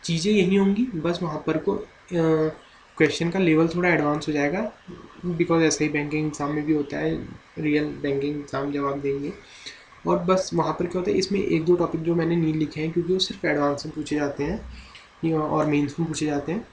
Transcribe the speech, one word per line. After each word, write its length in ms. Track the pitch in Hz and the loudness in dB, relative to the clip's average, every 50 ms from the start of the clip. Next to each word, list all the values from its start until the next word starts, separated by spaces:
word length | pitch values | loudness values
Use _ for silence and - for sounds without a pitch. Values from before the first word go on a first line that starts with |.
| - | -4
चीज़ें 280 | - 165 165 160 202 214 | -2 -4 -2 2 2 4
यही 240 | 208 180 175 190 | 4 4 4 4
होंगी, 260 | 202 196 196 202 214 247 254 196 | 4 4 4 4 2 0 0 -2
बस 240 | 165 147 170 175 - 180 | -4 -2 -2 -2 -2 -4
वहाँ 200 | 165 151 151 - | -4 -4 -4 -2
पर 100 | - 156 - | -2 -2 0
को, 160 | - - 196 | 0 -2 -2
अ, 100 | - - - - - - - 175 170 165 160 160 156 156 156 156 - - - - - - - - - | -2 -4 -10 -16 -20 -14 -6 -2 0 2 4 4 4 2 0 -2 -6 -18 -20 -20 -20 -20 -20 0 2
question 320 | 160 147 147 - 165 170 | 2 2 4 2 -2 0
का 80 | 170 190 | 2 2
level 300 | 190 170 156 156 165 165 | 4 4 6 6 4 4
थोड़ा 200 | 165 175 175 180 | 2 0 2 2
advance 400 | 170 151 147 147 147 151 151 - | 2 2 2 2 0 0 -2 -2
हो 40 | 151 | -2
जाएगा, 400 | 147 143 147 143 196 226 226 - - - - 175 - - - - - - | 0 0 0 0 -2 -4 -6 -8 -12 -18 -18 -18 -18 -18 -20 -20 -8 -6
because 360 | 175 175 160 170 - 165 165 160 | -6 0 0 2 4 4 4 6
ऐसे 220 | 156 151 - 151 | 4 4 4 0
ही 60 | 151 | 0
banking 360 | 151 151 147 147 147 151 151 | 0 -2 -4 -2 -2 -2 -2
exam 240 | 156 147 - 147 143 | -2 -2 -2 -4 -2
में 140 | 151 147 147 | -2 -2 0
भी 100 | 151 156 | 2 2
होता 240 | 151 143 139 143 147 | 0 0 -2 -4 -4
है, 160 | 151 156 165 - - - - - - - - - | -2 -2 -2 -4 -6 -10 -14 -18 -20 -18 -10 -4
real 260 | 160 151 147 147 151 | -2 2 2 2 0
banking 520 | 151 143 139 139 143 139 139 139 147 147 | 0 -6 -4 -4 -2 -2 0 -2 -2 -4
exam 360 | 147 143 - - 139 139 143 143 | -4 -8 -6 -6 -4 -4 -2 -4
जब 140 | 143 139 | -2 -2
आप 120 | 143 139 143 | -2 -2 -2
देंगे। 340 | 139 139 139 139 143 151 190 - - - - - - - - - - - - - - | -2 -2 -2 -2 -4 -8 -8 -12 -16 -20 -20 -20 -18 -18 -20 -20 -20 -20 -20 -8 -2
और 120 | 165 175 170 | 0 0 0
बस 320 | 175 175 190 185 - - 175 | 2 2 2 2 2 0 0
वहाँ 180 | 170 160 160 151 | 0 0 0 0
पर 140 | - 180 | -4 -4
क्या 120 | 175 - 185 | -4 -4 -4
होता 120 | 175 196 | -2 0
है, 60 | 202 | 0
इसमें 240 | 190 190 - 202 196 | 0 0 0 0 -2
एक 240 | - - 170 160 160 | 0 2 0 0 4
दो 120 | 165 180 | 4 4
topic 260 | 170 170 165 - 165 160 | 4 4 -2 -2 -4 -2
जो 120 | 165 170 | 0 0
मैंने 220 | 170 165 160 170 | 2 2 2 2
नहीं 180 | 175 165 156 156 | 2 2 2 2
लिखे 260 | 156 156 147 - 156 | 0 -2 -2 -2 -4
हैं, 120 | 156 160 165 | -6 -2 -2
क्योंकि 200 | 170 165 165 185 | -2 0 0 0
वो 60 | 190 | 0
सिर्फ 260 | 185 - - - - | 0 -2 -4 -4 -2
advance 420 | 160 151 147 143 143 143 139 - | 0 0 2 2 0 0 -2 -6
में 80 | - 151 | -10 -8
पूछे 220 | 156 147 - 151 | -8 -6 -2 -2
जाते 280 | 151 147 139 139 - 143 | 0 0 -2 -2 -4 -4
हैं 160 | 151 190 220 - - - - - - - - - - - - - | -4 -4 -6 -8 -12 -14 -16 -18 -20 -20 -20 -20 -20 -16 -4 -2
या, 140 | 165 160 156 | 0 0 0
और 280 | 151 147 151 156 151 | 0 0 0 0 2
mains 300 | 151 147 147 147 139 - - | 2 2 2 2 0 0 -2
में 80 | 165 160 | -2 -2
पूछे 180 | 156 - 156 | -2 -2 -2
जाते 260 | 151 147 143 143 - 165 | -2 -2 -2 -2 -2 -4
हैं 140 | 220 233 - | -4 -6 -10